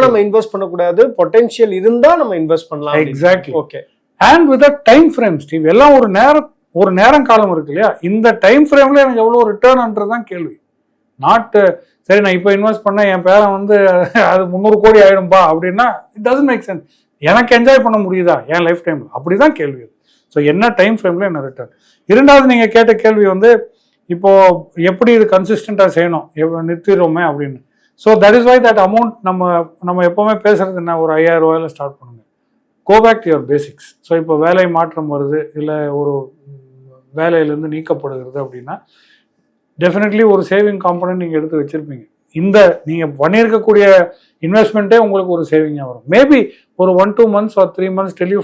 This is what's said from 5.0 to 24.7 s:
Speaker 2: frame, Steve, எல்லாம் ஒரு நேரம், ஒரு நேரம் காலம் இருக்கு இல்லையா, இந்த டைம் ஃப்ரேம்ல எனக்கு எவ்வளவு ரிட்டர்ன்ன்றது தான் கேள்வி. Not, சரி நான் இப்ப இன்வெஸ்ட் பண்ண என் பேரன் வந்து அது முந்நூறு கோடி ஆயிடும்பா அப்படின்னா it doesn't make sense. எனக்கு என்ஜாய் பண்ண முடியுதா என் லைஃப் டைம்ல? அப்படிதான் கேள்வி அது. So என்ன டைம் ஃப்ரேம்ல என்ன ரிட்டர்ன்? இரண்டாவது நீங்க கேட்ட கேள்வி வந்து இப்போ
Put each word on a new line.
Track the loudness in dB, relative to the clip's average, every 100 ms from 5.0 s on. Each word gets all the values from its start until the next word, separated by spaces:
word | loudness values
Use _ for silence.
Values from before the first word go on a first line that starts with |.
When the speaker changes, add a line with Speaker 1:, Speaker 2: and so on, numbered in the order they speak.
| 4 0
Speaker 2:
frame, | -4 -4 -8
Steve, | -4 0
எல்லாம் | 4 6 4
ஒரு | 2 2
நேரம், | 2 2 -2 _ _ -2
ஒரு | 0 2
நேரம் | 2 2 2
காலம் | 2 2
இருக்கு | -4 -6
இல்லையா, | -4 -4 -4 -6
இந்த | 0 0 2 2
டைம் | 2 2
ஃப்ரேம்ல | 2 2 2 2
எனக்கு | 0
எவ்வளவு | 0 0 0
ரிட்டர்ன்ன்றது | 0 2 2 -2 -6 -6 -8
தான் | -10
கேள்வி. | -12 -12 -14 _ _ _ _ _ -6
Not, | 0 0 0 0 0 -2 _ _ -2
சரி | 0 0
நான் | -2
இப்ப | 0 0
இன்வெஸ்ட் | -2 -4 -4
பண்ண | -2 -2
என் | 0 2
பேரன் | 2 2 -2
வந்து | 0 2 2 0 0 0 0
அது | 0 -2
முந்நூறு | -2 0 2
கோடி | 4 6 6
ஆயிடும்பா | 4 2 2 2
அப்படின்னா | 0 -4 -2 -2 -4 -14 -8
it | -4
doesn't | -2 -2
make | -4 -8
sense. | -14 -16 _ _ _ 0
எனக்கு | 0 2 2
என்ஜாய் | 4 4 2
பண்ண | -2
முடியுதா | -4 -2 -2 -2 -2
என் | -4 -2
லைஃப் | -4 -6
டைம்ல? | -10 -10 -12
அப்படிதான் | -4 0 0 0
கேள்வி | -8 -10 -18
அது. | _ _ _ _
So | -4 -2
என்ன | 0 0 0
டைம் | -2 -2
ஃப்ரேம்ல | -4 -4 -6
என்ன | -8 -12
ரிட்டர்ன்? | -14 -20 _ _ _ -2
இரண்டாவது | 2 6 6 4
நீங்க | 2 2 2
கேட்ட | 2 2
கேள்வி | 2 2 0
வந்து | 2 2 2 0 _ _ _ -12
இப்போ | -2 2 4 4 2 -6